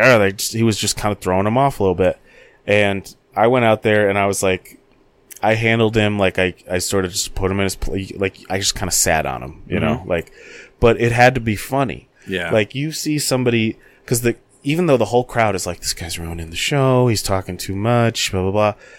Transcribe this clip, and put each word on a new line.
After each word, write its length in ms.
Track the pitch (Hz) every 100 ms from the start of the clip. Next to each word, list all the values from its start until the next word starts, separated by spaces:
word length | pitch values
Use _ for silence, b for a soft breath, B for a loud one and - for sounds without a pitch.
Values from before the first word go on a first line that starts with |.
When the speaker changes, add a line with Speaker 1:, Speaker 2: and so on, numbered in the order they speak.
Speaker 1:
Oh, 160 | 120 117
they 140 | 98
just, 200 | 98 -
he 100 | 113
was 140 | 113 101
just 200 | 104 -
kind 160 | 107
of 60 | 101
throwing 260 | 92 92 104
him 100 | 120
off 220 | 139 -
a 20 |
little 120 | 95
bit. 240 | 87 90 - b b b b -
And 460 | 104 101 98 - - _
I 120 | 101 113
went 180 | 127
out 180 | 117 107
there 260 | 113 107 101
and 100 | 101
I 80 | 98
was 160 | 98
like, 360 | 95 92 - - _ _ _ _ _ -
I 120 | 104
handled 420 | 110 113 113 110 110
him, 220 | 104 104
like, 200 | 95 92
I, 160 | 92 - -
I 80 | 90
sort 260 | - 98
of 80 | 92
just 220 | 92 -
put 160 | - 95
him 80 | 98
in 40 |
his 120 | 98 -
pla-, 200 | - 98 95 -
like, 220 | 98 - -
I 80 | 95
just 160 | 95
kinda 180 | - 92
sat 320 | - 92 80 69
on 160 | 64
him, 200 | 64 73 -
you 140 | 87
know, 160 | 78 -
Speaker 2:
Mm-hmm. 120 | 92
Speaker 1:
like, 220 | 85 - B B B B _
but 200 | 120 107
it 120 | 117
had 220 | 117 123 127
to 40 |
be 160 | 113 101
funny. 520 | - 135 127 64 - b -
Speaker 2:
Yeah. 220 | 92 85
Speaker 1:
Like, 240 | 110 104
you 180 | 131 151
see 260 | 151 156 151
somebody, 600 | - 131 123 117 110 - b b -
'cause 140 | 120
the, 160 | 117 - _ _
even 240 | 139 160 175
though 120 | 127
the 80 | 104
whole 180 | 123
crowd 300 | 120 120 110
is 120 | 92 90
like, 140 | 85
"This 140 | -
guy's 240 | - 87 85
ruining 320 | 82 85 82
the 60 | 82
show, 500 | - 147 131 127 123
he's 140 | 107
talking 340 | - 95 95 90
too 180 | -
much, 560 | 98 110 120 117 113 -
blah, 120 | 95
blah, 80 | 95
blah." 240 | 104 104 104 B